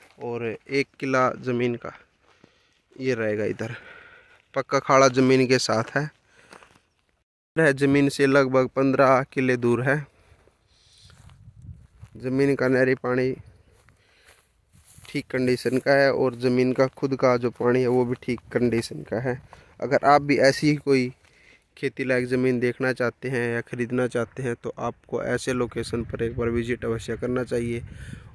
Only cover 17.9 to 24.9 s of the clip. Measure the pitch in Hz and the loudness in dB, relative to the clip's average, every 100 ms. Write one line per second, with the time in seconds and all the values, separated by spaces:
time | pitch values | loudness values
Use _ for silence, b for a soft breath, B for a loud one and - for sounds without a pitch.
17.9 | 123 123 123 - 120 - 123 120 117 - | 2 0 -2 -6 -6 -4 -2 0 0 -4
18.9 | - - 104 135 127 - B B B 120 | -10 -8 -6 -4 -6 -10 B B B -2
19.9 | 139 - 147 143 139 131 135 151 147 143 | 0 4 4 4 2 4 4 0 0 2
20.9 | 135 127 - b b b b b - 139 | 0 0 -8 b b b b b -8 -8
21.9 | - 127 127 123 127 127 123 123 120 131 | -6 -2 -2 0 0 2 2 0 -2 -2
22.9 | 127 120 - 123 131 120 117 - 123 120 | 0 -2 -4 -6 -4 -2 -4 -6 -6 -4
23.9 | 127 123 120 113 - 131 117 120 - 120 | -2 -2 -2 -6 -6 -8 -6 -10 -8 -8